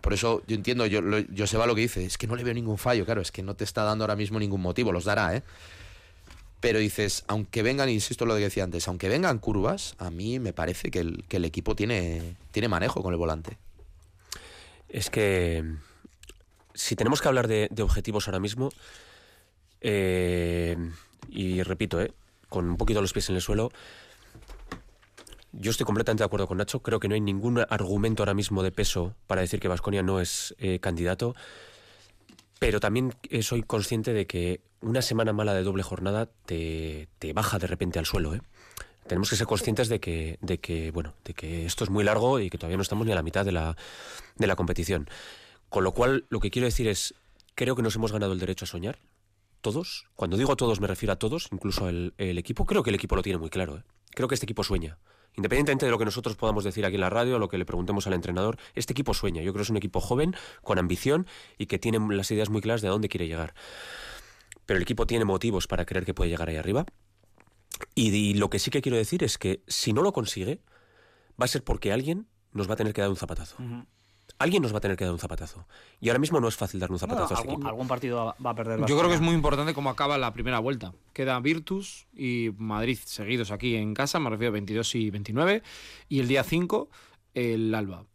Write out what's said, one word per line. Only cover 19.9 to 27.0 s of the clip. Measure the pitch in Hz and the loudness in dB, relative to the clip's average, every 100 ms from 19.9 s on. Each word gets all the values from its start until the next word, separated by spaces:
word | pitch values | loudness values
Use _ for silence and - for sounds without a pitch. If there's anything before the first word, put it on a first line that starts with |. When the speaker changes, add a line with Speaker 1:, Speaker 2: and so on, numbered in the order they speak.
| 104 95 92 90 87 85 87 85 85 85 82 - _ - | 2 4 2 2 2 2 2 0 0 -4 -8 -18 _ -12
Speaker 2:
y | - 92 90 | -4 0 0
repito, | 92 92 104 85 | 0 -2 0 0
eh, | 98 - - _ _ | -2 -4 -20 _ _
con | 98 87 | -2 0
un | 85 | 2
poquito | 87 107 | 2 2
los | 95 | 2
pies | - - | 0 0
en | 92 | -2
el | |
suelo, | 90 107 117 - - - - - - - - - - - - - _ - - - - | 0 0 0 -4 -20 -20 -20 -20 -20 -20 -20 -18 -14 -16 -16 -20 _ -20 -20 -20 -20
yo | - 101 | -6 -2
estoy | 113 110 | 0 2
completamente | 107 113 110 | 2 2 2
de | 104 | 2
acuerdo | 101 98 | 2 0
con | 92 | 0
Nacho, | 101 131 | -2 -2
creo | - 110 | 0 0